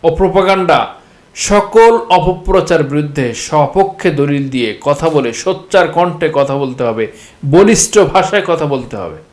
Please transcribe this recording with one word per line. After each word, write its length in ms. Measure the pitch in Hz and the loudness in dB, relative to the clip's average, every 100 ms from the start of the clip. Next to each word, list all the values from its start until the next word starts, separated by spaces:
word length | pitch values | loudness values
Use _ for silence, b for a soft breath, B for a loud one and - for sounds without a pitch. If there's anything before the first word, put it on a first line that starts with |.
অপ্রোপাগান্ডা, 920 | 175 160 190 190 185 190 180 139 107 - b b b | -2 0 0 2 0 0 2 0 0 -8 b b b
সকল 580 | - - 202 202 226 226 226 - 180 | -10 0 0 2 6 6 4 2 0
অপপ্রচার 640 | 160 180 - 185 156 165 | 2 -4 0 0 2 0
বিরুদ্ধে 520 | 139 147 147 143 123 | 0 -2 -4 -4 -4
সপক্ষে 760 | 113 - 156 143 185 196 - 180 | -4 -4 0 0 0 -2 0 -2
দলিল 340 | 147 143 143 135 | 0 -2 -2 -4
দিয়ে 280 | 131 113 104 | -4 -4 -4
কথা 260 | 143 143 165 | -2 0 0
বলে, 220 | 156 123 | 0 -2
সোচ্চার 560 | 113 - 185 - 196 165 | -4 -4 -6 -2 0 0
কণ্ঠে 400 | 160 175 156 160 | 0 -2 -2 -2
কথা 220 | 143 139 139 | 0 -2 -2
বলতে 260 | 135 127 | -4 -4
হবে, 200 | 120 113 110 B B B 143 | -4 -2 -6 B B B 2
বলিষ্ঠ 520 | 156 202 226 - 214 | 4 6 4 2 2
ভাষায় 460 | 175 190 185 208 185 | 2 2 0 -2 -2
কথা 200 | 165 151 | -2 -2
বলতে 300 | 139 117 110 | -4 -6 -10
হবে। 220 | 87 80 - | -10 -12 -20